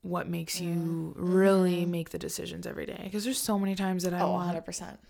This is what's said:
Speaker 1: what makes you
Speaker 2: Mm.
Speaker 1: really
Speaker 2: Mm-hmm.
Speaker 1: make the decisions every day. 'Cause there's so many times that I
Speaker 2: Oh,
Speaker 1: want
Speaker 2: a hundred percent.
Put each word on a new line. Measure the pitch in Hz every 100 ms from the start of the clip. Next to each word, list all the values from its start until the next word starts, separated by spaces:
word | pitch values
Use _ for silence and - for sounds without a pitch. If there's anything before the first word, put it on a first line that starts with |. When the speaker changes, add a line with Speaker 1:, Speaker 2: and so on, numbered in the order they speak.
Speaker 1:
what | 185 175 170
makes | 170 160 -
you | 170 170
Speaker 2:
Mm. | 165 165 160 -
Speaker 1:
really | 180 185 196 190 180 175
Speaker 2:
Mm-hmm. | 175
Speaker 1:
make | 170 160
the | 156
decisions | - - 170 - -
every | - -
day. | - 190
'Cause | 208
there's | 226 262
so | - 208
many | 196 190
times | 190 185
that | 180
I | 175
Speaker 2:
Oh, | 175
Speaker 1:
want | 180
Speaker 2:
a | 175
hundred | 170 175
percent. | 175 175 - -